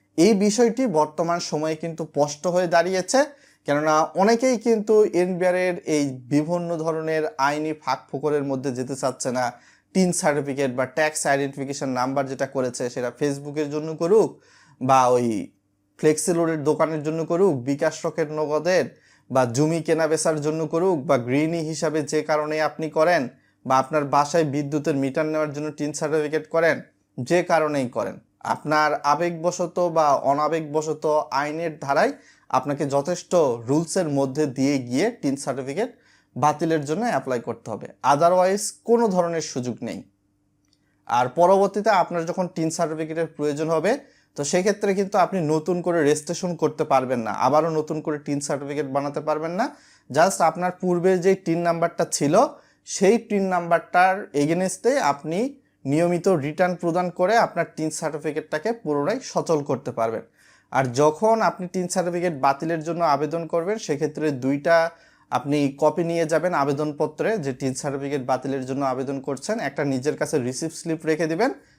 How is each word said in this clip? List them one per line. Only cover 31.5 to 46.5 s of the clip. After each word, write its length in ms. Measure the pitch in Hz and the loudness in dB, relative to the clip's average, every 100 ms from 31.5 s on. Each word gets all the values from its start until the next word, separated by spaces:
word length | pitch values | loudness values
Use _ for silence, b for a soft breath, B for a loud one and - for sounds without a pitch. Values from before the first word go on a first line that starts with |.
| 156 170 151 | -4 -6 -6
ধারায় 340 | 139 143 233 285 b b b | -2 2 2 -2 b b b
আপনাকে 360 | 127 143 143 139 | 0 0 -2 0
যথেষ্ট 500 | 139 147 175 - 180 143 117 117 | 0 -2 -4 0 2 4 0 0
রুলসের 400 | 147 165 196 160 | 0 0 -2 0
মধ্যে 360 | 139 135 139 147 | 0 0 0 -2
দিয়ে 340 | 127 135 143 | 0 0 0
গিয়ে 320 | 120 127 214 240 | 0 0 0 -2
টিন 140 | 143 139 | -4 -4
সার্টিফিকেট 540 | 151 131 131 156 254 - b b b 127 | -4 -6 -6 -6 -6 -8 b b b 0
বাতিলের 480 | 147 147 170 160 143 | 0 2 0 0 -2
জন্য 200 | 165 240 | -4 -2
অ্যাপ্লাই 340 | 147 131 123 | -2 -2 -4
করতে 320 | 120 113 - | -6 -10 -10
হবে। 160 | 101 - - 131 | -10 -12 -2 2
Otherwise, 520 | 143 170 185 185 208 - - | 4 4 4 2 0 -4 -6
কোনো 240 | - 233 226 | 0 2 2
ধরনের 340 | 180 170 165 | 2 0 -2
সুযোগ 340 | 151 135 123 - | -4 -6 -6 -6
নেই। 180 | 117 87 - _ _ _ _ _ _ _ _ _ - | -8 -10 -14 _ _ _ _ _ _ _ _ _ -2
আর 200 | 120 127 | 0 2
পরবর্তীতে 640 | 165 175 196 196 208 220 | 4 6 6 4 2 2
আপনার 360 | 190 220 175 165 | 4 2 -2 -4
যখন 220 | 175 175 170 | -4 -4 -2
টিন 140 | 160 | -2
সার্টিফিকেটের 580 | - 165 156 160 160 165 | -2 -4 -4 -6 -4 -4
প্রয়োজন 420 | 165 147 143 160 | -2 -2 -2 0
হবে, 220 | 160 185 277 - b b - | 0 0 -2 -6 b b -8
তো 80 | |
সেক্ষেত্রে 520 | 143 180 196 208 202 190 | -2 0 2 0 0 0
কিন্তু 220 | 196 202 | 0 2
আপনি 220 | 170 190 | 2 0
নতুন 400 | 151 156 156 175 | 0 0 0 -2
করে 220 | 175 170 | 0 2
রেজিস্ট্রেশন 520 | 143 147 - 165 180 | 4 2 -2 -6 -6